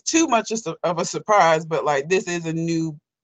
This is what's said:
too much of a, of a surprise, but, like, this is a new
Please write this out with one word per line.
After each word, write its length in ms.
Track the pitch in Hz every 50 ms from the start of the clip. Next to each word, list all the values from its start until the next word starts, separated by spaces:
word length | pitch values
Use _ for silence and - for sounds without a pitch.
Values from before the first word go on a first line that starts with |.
| -
too 240 | - 320 320 330 302
much 240 | 240 220 208 -
of 120 | 220 220 -
a, 120 | 165 156 - - 165
of 120 | 175 165
a 40 | 185
surprise, 640 | - - 151 - - 208 202 165 165 160 160 165
but, 180 | 160 160 135 113
like, 240 | 151 147 139 139 165
this 200 | 190 190 220 175
is 180 | 175 170 165
a 60 | 165
new 440 | 160 165 165 165 165 165 160 160 147 - _ _ _ _